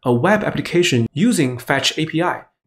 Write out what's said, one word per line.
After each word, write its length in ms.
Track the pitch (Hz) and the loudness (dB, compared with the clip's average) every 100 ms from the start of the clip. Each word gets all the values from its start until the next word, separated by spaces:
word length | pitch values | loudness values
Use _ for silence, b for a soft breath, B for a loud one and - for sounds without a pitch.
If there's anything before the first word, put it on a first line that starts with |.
a 100 | 127 | 0
web 300 | 120 127 127 | 2 2 0
application 640 | - 147 - 170 175 123 117 | 0 -4 -2 0 2 2 0
using 460 | 143 226 190 131 123 | 0 0 2 0 -2
fetch 400 | - 139 - - | -4 -2 -2 -2
A 80 | 156 | -4
P 180 | 156 | -2
I 220 | 175 135 - _ | -2 -4 -10 _